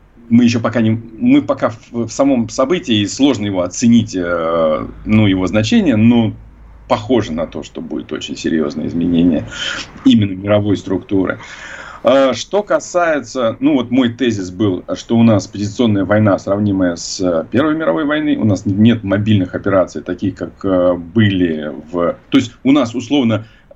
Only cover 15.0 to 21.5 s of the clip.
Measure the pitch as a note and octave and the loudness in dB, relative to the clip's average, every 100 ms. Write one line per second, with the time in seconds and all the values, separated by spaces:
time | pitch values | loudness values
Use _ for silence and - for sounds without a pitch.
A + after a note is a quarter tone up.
15 | - A#2 A#2 G#2 - G2 G#2 G#2 A#2 G2+ | -2 4 4 4 0 -6 -6 -2 0 0
16 | F#2+ G#2+ G#2+ F2+ - G2+ G#2 F#2+ F2+ E2+ | 0 2 2 2 0 0 0 2 0 -2
17 | - - F2+ E2+ - A2+ D#3 D#3 D#3+ E3 | -8 -4 -2 -2 -2 0 0 0 -2 -2
18 | D3 D3+ D3+ C#3+ A2 F#2 G#2 F#2+ A2+ A2 | -2 -2 0 0 0 0 -2 2 4 4
19 | G2 G2 G#2+ G#2 F2+ F2+ G2+ G2 E2+ - | 0 0 2 2 0 -4 0 0 0 -4
20 | - F2+ G2+ - E2 - G2 F#2 F2+ F2 | -8 -4 -4 -4 -10 -6 0 2 2 0
21 | E2+ G#2 G#2 F#2 F2 | -2 2 2 2 0